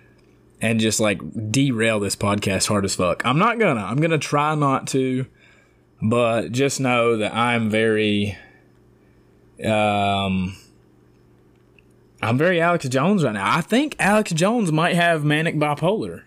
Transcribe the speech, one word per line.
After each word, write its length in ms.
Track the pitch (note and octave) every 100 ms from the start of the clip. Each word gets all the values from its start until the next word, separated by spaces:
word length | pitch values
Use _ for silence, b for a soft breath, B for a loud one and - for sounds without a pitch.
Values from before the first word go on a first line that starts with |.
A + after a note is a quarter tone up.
| b b b b _ -
and 200 | A2+ A2+
just, 180 | A2 G#2
like, 220 | G#2+ F#2 D2 G#2+ G#2+
derail 480 | A#2+ C#3 A2+ A2+ A2
this 160 | G2+ -
podcast 500 | G#2 G2+ G#2 F#2+ -
hard 180 | G#2
as 120 | G2 -
fuck. 280 | F2+ E2
I'm 140 | A#2 C#3
not 200 | A3 A#3
gonna. 260 | G#3 B2
I'm 140 | F#2+ B2+
gonna 200 | E3 D#3
try 360 | - D3 D3
not 340 | D#3 C#3+ C3+ -
to, 380 | C3+ C3 B2+ C3 b b b b b b -
but 480 | G#2+ A#2+ A#2+ A2+ E2+
just 300 | A#2+ C#3 B2+
know 360 | C3 B2 A#2 A2+
that 180 | G#2
I'm 360 | A2 A#2+ A#2 A2
very, 680 | A2 A2+ G#2+ G#2+ G#2 G2+ G2 B B B B _ _ _ _ _ _ _ -
um, 920 | - G#2+ G#2+ G2+ G2+ G2 G2 F#2+ F#2 F#2+ B _ _ _ _ _ _ _ _ _ _ _ _ _ _ _
I'm 160 | G#2+ B2+
very 220 | E3 F3
Alex 280 | E3+ F3 C3+
Jones 340 | B2+ D3+ G#3
right 100 | C#3
now. 220 | G#2 G2 C#3
I 40 |
think 360 | E3 A3+ D4 -
Alex 340 | F3+ G#3+ G#3+
Jones 400 | D#3+ F#3 B3 F#3
might 240 | D#3 E3 E3+
have 280 | E3+ E3
manic 320 | D3 D3+ D#3+ D3+
bipolar 680 | D3+ D3 E3 G#3+ G#2+ E2+